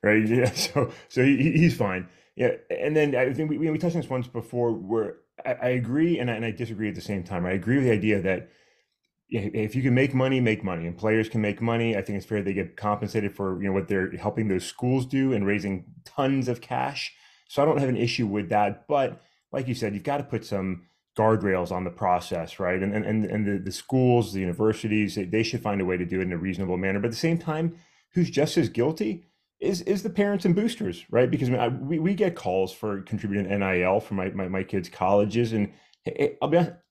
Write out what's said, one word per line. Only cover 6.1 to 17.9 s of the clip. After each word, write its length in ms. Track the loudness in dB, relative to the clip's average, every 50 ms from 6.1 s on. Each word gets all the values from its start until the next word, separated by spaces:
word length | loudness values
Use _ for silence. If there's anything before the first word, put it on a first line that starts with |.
| 2 2
and 120 | 0 -2
I, 40 | -2
and 100 | -2 -2
I 60 | -4
disagree 360 | -4 -4 -6 -8 -4 -4 -4 -4
at 80 | -4
the 60 | -6
same 220 | -6 -6 -4 -4 -4
time. 220 | -4 -4 -4 -2
I 60 | 0
agree 240 | -2 -2 0 2 2
with 100 | 4 4
the 60 | 4
idea 300 | 4 4 4 2 2 2
that 280 | 2 0 0 0 -2 -10 _ _ _ _ _ _ _ _ _ _ _ _ _ _ _ _
yeah, 100 | -4 -4 -4 -2 -2
if 220 | -2 -4 -2 -2
you 60 | 0
can 140 | 2 2 4
make 180 | 4 4 4 2
money, 280 | 2 2 2 2 2
make 200 | 2 2 2 0
money, 240 | -2 -4 -4 -4 -6
and 120 | -6 -8 -4
players 320 | 0 2 2 2 2 0
can 100 | 0 -2
make 220 | 0 0 -2 -2
money. 340 | -2 0 0 0 0 0 0
I 60 | -2
think 160 | -2 -4 -6 -8
it's 80 | -6
fair 160 | -4 -4 -2
they 120 | -2 -2 -2
get 220 | -2 -4 -6 -8
compensated 580 | -6 -2 -2 -2 0 -2 -2 -2 -2 -2 -2 -4
for, 280 | -4 -4 -4 -2 -2
you 80 | -2 0
know, 40 | 0
what 140 | 0 0 0
they're 240 | 0 0 0 0 -4 -4
helping 320 | -4 -4 -2 0 0 0
those 160 | 0 -2 -2
schools 400 | -4 -10 -4 -2 0 0 0 0
do 260 | 0 0 0 2 2
and 160 | 2 0 0 0
raising 380 | 0 0 -2 -4 -4 -6 -8 -12 -20 -20 -20
tons 460 | -14 -4 -2 0 2 2 0 0 -2
of 100 | -4 -6
cash. 560 | -4 -6 -4 -2 -2 -4 -4 -8 -10 -10 -12 _ _ -20 _ _ _ _
So 140 | 0 2
I 40 | 2
don't 140 | 4 4 2
have 80 | 2
an 80 | 0